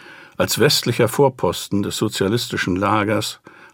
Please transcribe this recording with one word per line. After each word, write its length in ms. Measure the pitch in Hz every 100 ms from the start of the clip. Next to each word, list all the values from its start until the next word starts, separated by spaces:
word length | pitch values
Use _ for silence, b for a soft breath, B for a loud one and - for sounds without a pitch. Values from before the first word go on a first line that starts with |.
| B B B B
Als 220 | 92 -
westlicher 500 | 123 - - 117 113
Vorposten 760 | - 139 - 87 85 - 98
des 140 | 92 -
sozialistischen 800 | - - 98 120 - 90 - 90
Lagers 640 | 101 107 101 110 110 - B B B